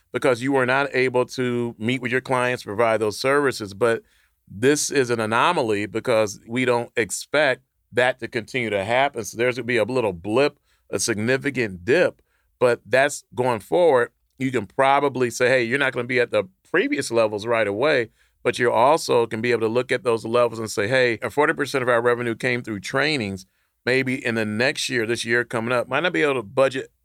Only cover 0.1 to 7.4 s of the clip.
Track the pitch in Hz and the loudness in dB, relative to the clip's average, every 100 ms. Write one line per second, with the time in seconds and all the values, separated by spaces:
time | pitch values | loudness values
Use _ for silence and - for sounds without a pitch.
0.1 | 127 147 120 131 135 123 131 143 127 127 | -2 2 2 2 0 2 0 0 0 0
1.1 | 123 123 - 127 120 120 - 107 127 123 | 0 -2 -2 -2 -2 -4 -4 -2 -2 -2
2.1 | 127 - 127 123 123 - 104 117 110 107 | -4 -2 0 0 -2 -6 0 2 4 0
3.1 | 101 131 143 139 120 104 98 117 113 - | 0 2 2 2 -2 -8 0 0 0 -4
4.1 | _ _ _ _ 95 123 147 - 143 123 | _ _ _ _ 0 2 2 0 0 0
5.1 | 117 107 113 151 175 117 104 104 110 110 | 0 0 2 2 2 0 -2 -2 -4 0
6.1 | 113 107 110 - 120 123 120 117 - 104 | 2 0 -4 -8 -2 0 0 -2 -4 -4
7.1 | - - 143 | -4 -4 0